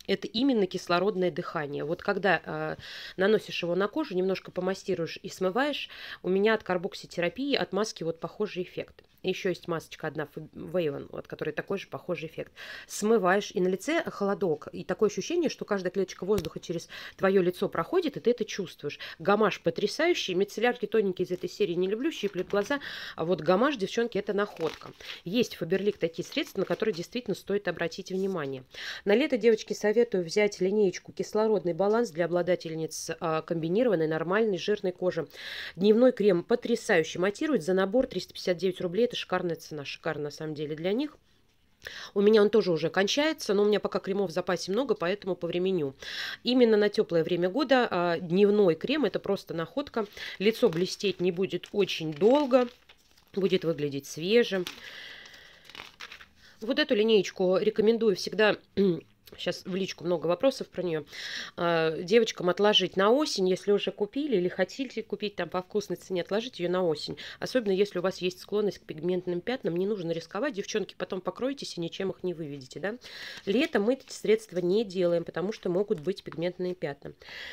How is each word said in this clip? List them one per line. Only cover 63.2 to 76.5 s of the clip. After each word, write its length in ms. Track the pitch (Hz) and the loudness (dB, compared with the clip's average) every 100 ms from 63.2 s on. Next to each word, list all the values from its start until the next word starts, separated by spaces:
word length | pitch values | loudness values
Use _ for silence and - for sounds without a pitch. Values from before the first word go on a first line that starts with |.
| 302 - 185 | 2 0 0
если 240 | 180 - | 0 2
уже 180 | 202 196 | 2 0
купили 460 | - 202 269 302 202 | -4 -4 -4 0 0
или 120 | 180 | 0
хотите 540 | - 185 - 254 226 | 0 -2 -2 -8 -6
купить 320 | 220 196 208 | -8 -6 -6
там 140 | 202 165 | -6 -6
по 120 | 185 | -6
вкусной 360 | 180 214 202 175 | -4 -4 -4 -8
цене, 260 | - 185 | -4 -4
отложить 380 | 170 196 247 - | -2 -2 -4 -6
ее 100 | 175 | -2
на 140 | 180 175 | 2 2
осень. 300 | 151 - 151 - - | 0 -4 -10 -12 -10
Особенно, 320 | 185 254 202 | -2 -2 0
если 260 | 190 202 180 | 2 2 0
у 40 | |
вас 160 | 180 - | -2 -2
есть 200 | 180 180 | -4 -4
склонность 380 | - 208 202 - | -6 -2 0 -2
к 40 | |
пигментным 580 | - 151 170 180 180 175 | -10 -6 -2 -2 -2 -4
пятнам, 360 | - 262 185 170 | -4 -4 -2 -2
не 100 | 196 | -2
нужно 260 | 208 165 | -2 -4
рисковать, 420 | 165 - 196 294 | -4 -6 -4 -4
девчонки, 400 | 196 190 214 185 - | -4 -4 -4 -6 -8
потом 240 | - 196 | -8 -6
покроетесь 560 | 185 - 247 277 180 - | -6 -4 -4 -4 -8 -6
и 40 | |
ничем 300 | 170 - 196 | -6 -4 -6
их 120 | - | -4
не 100 | 185 | -6
выведете, 460 | 160 151 143 131 143 | -6 -8 -10 -12 -8
да? 140 | 185 247 - - - - | -8 -8 -14 -16 -14 -10
Летом 380 | - 214 320 220 | 0 2 2 2
мы 120 | 208 | 0
эти 100 | 262 - | -2 -4
средства 460 | - - 214 - 170 | -8 2 2 2 -2
не 240 | 175 202 | 2 2
делаем, 400 | 208 180 175 170 | 0 0 2 2
потому 280 | 170 165 185 | -2 -6 -4
что 160 | 220 190 | -4 -2
могут 320 | 175 208 180 | 0 0 -2
быть 220 | 151 202 | -2 -6
пигментные 520 | - - 175 | -8 -4 -4